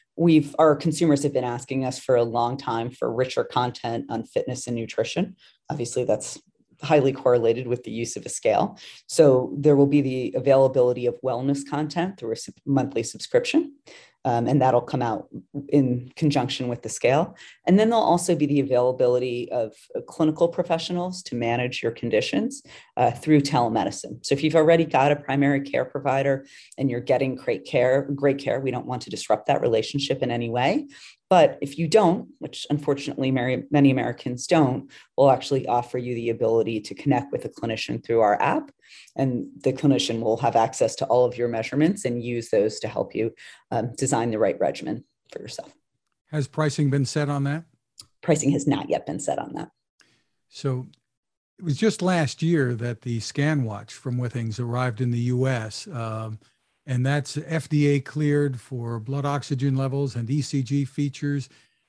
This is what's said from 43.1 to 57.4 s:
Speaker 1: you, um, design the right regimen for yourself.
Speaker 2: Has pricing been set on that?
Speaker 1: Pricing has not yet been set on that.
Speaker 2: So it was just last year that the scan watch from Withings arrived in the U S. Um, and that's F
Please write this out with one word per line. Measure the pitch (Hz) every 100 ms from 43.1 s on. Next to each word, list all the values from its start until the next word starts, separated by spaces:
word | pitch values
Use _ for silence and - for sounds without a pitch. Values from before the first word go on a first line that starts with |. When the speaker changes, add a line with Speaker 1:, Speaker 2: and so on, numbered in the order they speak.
Speaker 1:
you, | - 117 - - - _
um, | 120 117
design | - 135 123 120
the | 107
right | 101 -
regimen | 82 - - 117 - _ _
for | -
yourself. | 123 - - _ _ _ _ _ _
Speaker 2:
Has | 151 131
pricing | - 156 139 143
been | 139
set | 131 156 147
on | 143
that? | 139 151 - _ _ - - _
Speaker 1:
Pricing | - 147 135
has | 143 147
not | 110 -
yet | -
been | - 82
set | - 69
on | -
that. | - - _ _ _ _ _ _ _ _
Speaker 2:
So | - 139 127 131 _ _ _ _ _ _ _
it |
was | 175 135
just | 220 -
last | 185 180 147 -
year | 160 165 127 117
that | 120 113
the | 127 117
scan | - - 147 151
watch | 117 104 110
from | - 131 123
Withings | 123 123 113 107
arrived | 120 123 127 110
in | 127
the | 120
U | 120 123 131
S. | 127 110 - -
Um, | 127 113 110 110 107 _ _ _ _ -
and | 123
that's | 131 143 139
F | 147